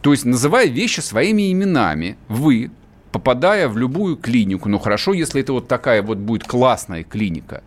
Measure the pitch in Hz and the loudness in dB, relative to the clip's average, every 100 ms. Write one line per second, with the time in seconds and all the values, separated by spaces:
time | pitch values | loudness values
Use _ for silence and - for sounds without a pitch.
0 | 143 143 120 123 143 226 214 123 233 - | 4 2 2 2 2 4 2 2 -2 -4
1 | - 214 190 214 196 185 196 156 98 76 | -4 0 2 2 2 0 2 2 2 0
2 | 85 - - 110 151 117 127 - - _ | -6 -8 -8 0 2 2 0 -12 -20 _
3 | - - 131 127 170 208 151 107 127 151 | -10 -4 0 2 2 2 0 0 -4 -2
4 | 202 151 - 120 98 95 104 101 104 104 | -4 -4 0 0 2 -2 -2 -2 0 -2
5 | - 196 160 139 135 131 - - - 110 | 0 -2 -2 -2 -2 -4 -2 -2 2 2
6 | 104 107 101 110 - 123 127 113 - 85 | 0 -4 -4 -4 -2 2 2 2 -4 -10
7 | 82 107 107 80 - - | -8 -4 -4 -4 -10 -18